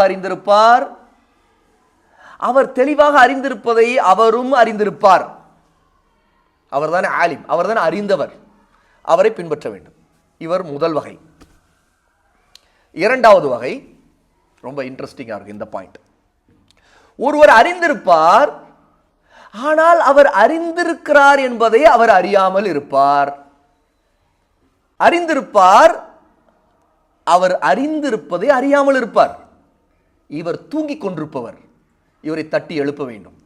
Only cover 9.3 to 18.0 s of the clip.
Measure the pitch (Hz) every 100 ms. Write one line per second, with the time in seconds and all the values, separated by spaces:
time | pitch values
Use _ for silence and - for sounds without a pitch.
9.3 | 220 170 147 127 98 78 _ _ _ _
10.3 | _ 160 180 160 143 165 151 117 - _
11.3 | _ _ _ _ _ _ _ _ _ _
12.3 | _ _ _ _ _ _ - 190 262 226
13.3 | 196 147 120 123 254 - _ _ _ _
14.3 | _ _ _ 123 143 131 131 131 - 117
15.3 | 104 98 104 107 101 95 - _ _ _
16.3 | _ _ _ _ _ _ _ _ _ 240
17.3 | 302 302 226 285 349 339 202